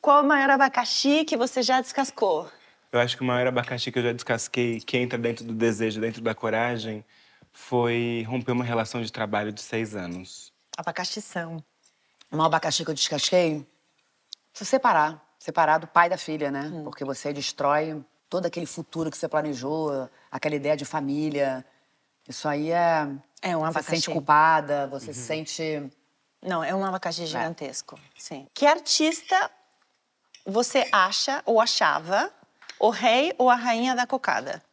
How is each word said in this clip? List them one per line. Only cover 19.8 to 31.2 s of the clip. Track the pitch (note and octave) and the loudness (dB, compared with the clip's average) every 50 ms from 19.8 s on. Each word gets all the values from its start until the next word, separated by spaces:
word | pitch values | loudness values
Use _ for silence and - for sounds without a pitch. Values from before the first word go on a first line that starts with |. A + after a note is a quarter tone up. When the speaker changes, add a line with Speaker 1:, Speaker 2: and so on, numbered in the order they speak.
| D#3 D3+ C#3+ C3+ C3 B2 _ _ _ _ - | -2 -2 -2 -4 -6 -8 _ _ _ _ -10
Speaker 3:
aquela | C3+ - D#3 D3+ | -4 -4 -2 -2
ideia | D3 C#3 C#3+ D#3 | -2 0 0 0
de | C#3+ C#3 | -2 -2
família. | - - B2+ C#3 C#3 C#3 D3 D3+ D#3 D3 C#3+ C#3 C3+ C3 C3 C3 _ _ _ _ _ _ _ _ _ _ _ _ _ | -6 -4 -4 -2 -2 -2 -2 -2 -2 0 0 0 0 -2 -4 -8 _ _ _ _ _ _ _ _ _ _ _ _ _
Isso | - - - D#3 | -14 -6 -4 -2
aí | D3 D3 D3+ D#3 E3+ | -2 -2 0 0 2
é | F3 F3 E3+ E3 D#3 D3+ C#3+ C#3 C#3 - _ _ - | 2 4 4 4 2 0 -2 -6 -10 -14 _ _ -10
Speaker 1:
É | - F#3+ F3 | -6 -4 -2
um | D#3+ | 0
Speaker 3:
Você | D#3 D#3+ E3 D#3 D3+ | -2 0 -2 -2 -2
se | - | -2
sente | E3+ E3 D#3 - | -2 -2 -2 -2
Speaker 1:
abacaxi. | D#3 | -2
Speaker 3:
culpada, | E3 C#3 - D3+ D3+ D#3 D#3+ E3 D#3 D3 C#3+ D3 C#3+ C#3 C3+ | -4 2 4 6 8 8 8 6 4 4 2 0 -2 -2 -4
você | C3+ C#3 C3 - C#3+ | -6 -10 -10 -10 -10
se | B2 | -10
Speaker 2:
Uhum. | B2 | -6
Speaker 3:
sente | A#2 D#3+ D#3 D#3+ - - - E3 D#3 D#3 D3 C#3+ C3+ _ _ _ _ _ _ _ _ _ _ - | -6 -6 -6 -6 -8 -8 -6 -4 -4 -4 -4 -6 -8 _ _ _ _ _ _ _ _ _ _ -8
Speaker 1:
Não, | F3+ F#3 E3 D#3+ | -4 -4 -2 -2
é | C#3+ F#3 | -2 -2
um | G3 G3 | -2 -2
abacaxi | F#3+ F#3 F#3+ - F3 E3 E3+ E3+ | -2 -4 -4 -4 -4 -4 -4 -6
Speaker 3:
É. | |
Speaker 1:
gigantesco, | D#3+ D#3 A#2+ - D#3+ E3+ - D3+ C3+ B2+ - - - - - - _ _ | -6 -4 -4 -4 -4 -6 -6 -10 -8 -8 -10 -12 -12 -18 -20 -20 _ _
sim. | - - - E3 C3+ C#3 _ _ | -18 -16 -14 -14 -14 -16 _ _
Que | - C#4 | 4 4
artista | D4 D#4 F4 - - - - D#4 D#4 E4 - - - F#4+ F#4 - - _ _ _ _ _ _ _ _ _ _ _ _ _ _ _ _ _ - _ | 4 4 4 2 -2 0 2 2 2 0 -2 -4 0 0 0 0 0 _ _ _ _ _ _ _ _ _ _ _ _ _ _ _ _ _ -16 _
você | - G3 A3+ A#3+ - - C#4 A#3 - | -2 0 0 0 2 2 0 0 2
acha | - G#3 F#3 F#3+ G3+ - | 4 2 4 2 2 -2